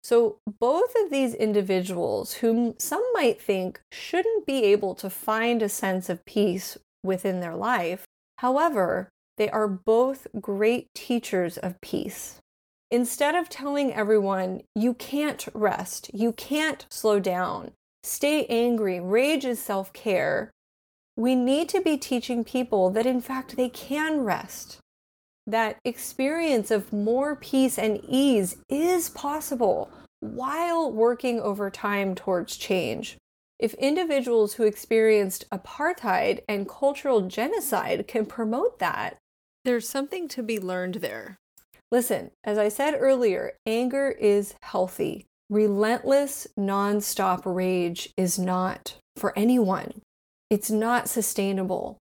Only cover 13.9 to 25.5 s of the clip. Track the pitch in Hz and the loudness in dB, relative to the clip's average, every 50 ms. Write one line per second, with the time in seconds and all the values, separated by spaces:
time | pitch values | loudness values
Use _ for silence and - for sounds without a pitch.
13.9 | - - 214 202 220 214 196 196 196 190 185 185 185 - - _ _ 214 214 247 | 0 -2 2 4 4 4 4 2 0 0 -2 -4 -4 -8 -10 _ _ 0 0 0
14.9 | 247 247 - - 269 285 302 302 - - - - - 220 214 202 - - 190 - | 0 -2 -8 -6 -2 -2 -2 -2 -4 -6 -10 -10 -4 0 0 0 0 0 -6 -8
15.9 | - - - - - 196 220 233 226 - - - 277 302 311 311 285 - - _ | -10 -12 -12 -12 -4 0 0 0 0 -2 -6 -4 -2 0 0 0 -2 -4 -10 _
16.9 | - - - 220 208 202 190 190 180 180 185 170 - - - - - _ _ _ | -14 -2 2 2 2 4 2 0 -2 -2 -2 -2 -4 -6 -8 -12 -16 _ _ _
17.9 | _ _ - - - - - 285 302 302 - - 233 233 233 240 240 220 214 190 | _ _ -10 -10 -6 0 0 2 2 2 0 0 0 2 2 2 2 2 0 0
18.9 | 185 180 175 180 202 233 262 294 320 277 277 254 240 - - - 202 196 190 - | -2 -2 -2 2 2 4 4 4 2 2 0 -2 -4 -4 -4 -4 -4 -4 -4 -6
19.9 | _ - - 220 190 175 143 147 151 - 214 226 _ _ _ _ _ _ _ _ | _ -6 -2 0 2 2 2 2 0 -2 -4 -6 _ _ _ _ _ _ _ _
20.9 | _ _ _ _ _ - 220 247 262 254 247 247 269 294 330 320 - 381 381 349 | _ _ _ _ _ 0 2 2 4 4 4 2 2 2 0 0 0 0 2 2
21.9 | 302 277 - - 262 240 - - 247 240 226 - - 254 254 240 - 202 185 185 | 0 0 -2 -2 -4 -4 -2 -2 -4 -4 -4 -2 -2 -2 -2 2 2 4 4 4
22.9 | 190 220 233 254 254 254 240 - 262 262 262 - - - 254 247 254 - - - | 4 2 2 2 0 0 -2 -4 -8 -8 -8 -8 -2 -2 -2 -2 -2 -10 -8 -6
23.9 | 262 294 311 320 311 294 254 208 175 - - - - - - - - - _ _ | -2 -2 0 0 0 0 0 0 -2 -2 -4 -10 -14 -14 -14 -16 -18 -20 _ _
24.9 | _ _ _ _ _ _ _ _ _ _ _ - | _ _ _ _ _ _ _ _ _ _ _ -2